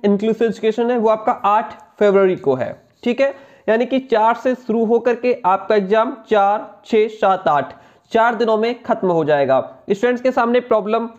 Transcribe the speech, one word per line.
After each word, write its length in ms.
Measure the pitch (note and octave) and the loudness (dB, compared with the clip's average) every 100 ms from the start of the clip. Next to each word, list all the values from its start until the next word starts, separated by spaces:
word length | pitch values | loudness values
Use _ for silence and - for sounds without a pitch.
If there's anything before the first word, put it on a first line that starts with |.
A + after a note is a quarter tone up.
inclusive 460 | G3+ G3 A3 A3 A3+ | 0 0 0 0 -2
education 400 | G3 A3 G#3+ A#3 | -2 -2 -2 -2
है 80 | B3 | 0
वो 100 | A3 | 0
आपका 220 | A3 A3+ | 0 -2
आठ 420 | A3+ G3+ G#3+ A3+ - - - | -2 0 0 -2 -10 -18 0
फरवरी 360 | G#3 G3 F#3+ F3 | 2 4 2 2
को 160 | C#3+ | -2
है, 220 | C3 A2 - _ _ | -2 -4 -10 _ _
ठीक 160 | A#3+ A#3+ | -4 0
है। 140 | C#4 C4+ - - - | -2 -2 -14 -8 -2
यानी 180 | A3+ B3 | 0 0
कि 120 | C4+ | -2
चार 340 | C4 A3 A3 A#3+ | 0 0 2 0
से 180 | C4 B3 | -2 -4
शुरू 280 | - A3+ A3 | -2 -2 0
होकर 300 | A#3 A#3+ A#3 | 0 0 -2
के 240 | B3 A#3+ F3+ | -2 -2 0
आपका 280 | F#3+ - G#3+ | -2 0 0
एग्जाम 400 | F#3+ A3 A#3+ C#4 - | 2 0 0 -4 -2
चार, 400 | G#3+ G3 G#3+ - - | 2 2 0 -6 -18
छः, 240 | - A3 A3 | -2 0 0
सात, 380 | - G3 F#3 - | 0 0 0 0
आठ 260 | D3 C3 - - _ _ | 0 -2 -10 -20 _ _
चार 220 | A3+ A#3 | 0 2
दिनों 220 | A3 A3+ G#3+ | 2 0 0
में 260 | A3+ B3+ | -2 -4
खत्म 280 | - A3 F#3+ | -4 -2 0
हो 140 | E3 | 0
जाएगा। 340 | D3+ D3 C3+ C3+ - - - | 2 2 2 0 0 -8 -6
स्टूडेंट्स 320 | G#3 B3 B3 | -2 -2 0
के 80 | B3+ | -2
सामने 280 | C4 A#3 B3 | 0 0 0
प्रॉब्लम 460 | B3 A3 G3 A3+ A3+ | 0 -2 0 -2 -4